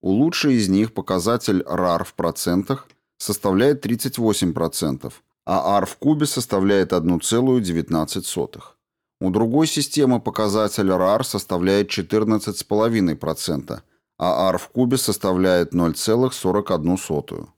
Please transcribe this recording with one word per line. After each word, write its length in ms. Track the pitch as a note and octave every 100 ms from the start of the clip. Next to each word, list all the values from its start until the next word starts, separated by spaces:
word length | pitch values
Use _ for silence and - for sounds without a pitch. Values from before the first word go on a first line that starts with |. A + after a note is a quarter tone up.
У 100 | F2+
лучшей 440 | G2+ D#3 - D3+ B2
из 140 | G2
них 240 | F#2+ A2
показатель 680 | - - F#2 F2+ A#2+ - F#2 -
рар 380 | F2 F2+ E2+ F2
в 80 |
процентах 760 | - E2+ - - F2 F#2+ C3+ - _ _ _
составляет 640 | - G2+ G2+ F#2+ C3 C3+
тридцать 360 | - A#2 C3+ A#2
восемь 360 | A2+ G2+ F2+
процентов, 680 | D2+ E2 - D#2+ C2+ B1 - _ _ -
а 340 | F#2 D2+ G2+
R 60 | F2+
в 120 | -
кубе 280 | C#3+ D3+ D3
составляет 680 | - A#2+ G2+ F#2+ G2+ F2+
одну 260 | F2+ E2 E2+
целую 400 | - A#2 C3 B2+
девятнадцать 680 | F#2 E2 D#2+ E2 D#2 G2 -
сотых. 520 | - C#2 - - _ _ _ _ _
У 120 | F#2
другой 340 | G2 A2+ C3+ D#3+
системы 560 | D3+ C#3 - C3+ B2
показатель 680 | - G2 G#2+ G#2 G#2+ - F#2+
рар 340 | F#2 F#2 G#2+ C3
составляет 640 | G2+ - F2+ F#2 G2 G2+
четырнадцать 720 | - E2+ G#2+ G#2+ G#2+ - G2
с 40 |
половиной 520 | - G#2+ A#2 A2+ F2+ D2+
процента, 680 | D#2 D#2+ - D2 C#2 A1+ _ _ _ _
а 300 | F2 C2+ F#2+
R 80 | F2+
в 100 | -
кубе 280 | A#2+ B2 B2+
составляет 760 | - G2+ G2+ F#2 F#2 F2+ E2
ноль 220 | F2 E2+ D2+
целых 380 | - A2+ B2+
сорок 360 | - F#2 F#2+ G2+
одну 260 | F2+ D#2 F#2
сотую. 520 | - D2 - G1+ G1+